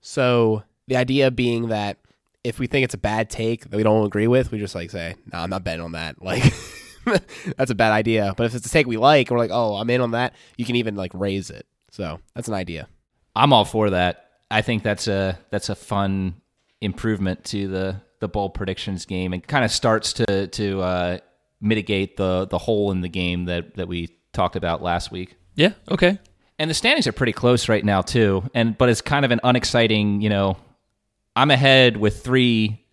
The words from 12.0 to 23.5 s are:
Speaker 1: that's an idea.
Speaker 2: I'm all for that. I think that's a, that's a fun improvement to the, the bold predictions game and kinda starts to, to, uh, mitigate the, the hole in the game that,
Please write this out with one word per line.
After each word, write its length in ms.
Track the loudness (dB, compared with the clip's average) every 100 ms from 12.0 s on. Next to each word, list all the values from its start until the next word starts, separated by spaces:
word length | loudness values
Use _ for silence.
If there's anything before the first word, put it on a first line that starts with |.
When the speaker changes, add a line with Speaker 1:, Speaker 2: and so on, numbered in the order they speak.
| -8 -8 _
Speaker 1:
that's 140 | -12 -6
an 60 |
idea. 340 | -4 -4 -8 -12 _ _ _ _ 2
Speaker 2:
I'm 160 | 6
all 140 | 6 4
for 240 | 0 0
that. 400 | 2 0 -2 _ _ _
I 120 | -2
think 200 | 0 -2
that's 240 | -2 -2 -2
a, 320 | -2 -2 -4 _
that's 180 | -8 -6
a 60 |
fun 640 | -10 -4 -2 0 -2 -4 -6 _ _ _ _
improvement 640 | -6 -4 -2 0 -2 -4 -6
to 220 | -6 -4
the, 320 | -4 -4 -6 -12 _
the 80 | -6
bold 260 | -4 -4
predictions 500 | -4 -6 -6 -6 -8
game 300 | -6 -4 -4
and 120 | -4 -2
kinda 220 | 0 0
starts 460 | 0 2 0 0
to, 320 | -2 0 0 -2
to, 340 | -4 -4 -2
uh, 380 | -2 0 -2 -4 _ _ _ _
mitigate 560 | 0 0 0 0 -2 -2
the, 300 | 0 0 0
the 100 | -4
hole 340 | -2 0 0
in 120 | -2
the 60 | -4
game 340 | -4 -2 -2
that, 300 | -4